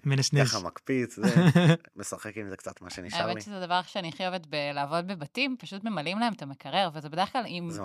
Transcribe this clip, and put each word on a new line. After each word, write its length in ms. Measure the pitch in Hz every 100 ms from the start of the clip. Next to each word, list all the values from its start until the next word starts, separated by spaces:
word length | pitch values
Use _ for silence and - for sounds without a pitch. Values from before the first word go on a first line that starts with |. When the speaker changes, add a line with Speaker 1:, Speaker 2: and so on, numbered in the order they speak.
| 143
Speaker 1:
מנשנש. 440 | 135 127 143 131
Speaker 2:
ככה 100 | 113
מקפיץ, 560 | 87 - - 131 120 -
זה, 80 | 139 139 180 170 175
Speaker 1:
<laughs> 300 | 165 - -
Speaker 2:
משחק 420 | 101 92 110 104
עם 120 | 101
זה 60 | 95
קצת, 260 | - -
מה 80 | 90
שנשאר 360 | 95 87 170 -
לי. 60 |
Speaker 3:
האמת 100 | -
שזה 160 | 208 196
הדבר 240 | 175 180
שאני 280 | - 208 165
הכי 140 | 160 185
אוהבת 180 | 185 151
בלעבוד 600 | 147 143 143 143 165 180
בבתים, 480 | 185 143 240 269 254
פשוט 240 | 165 196
ממלאים 360 | 220 180 151 202
להם 140 | 233
את 80 | 185
המקרר, 480 | 139 139 139 170 185
וזה 160 | 151 147
בדרך 220 | 160 196
כלל 100 | 269 208
אם 200 | 175 170
Speaker 2:
זה 120 | 160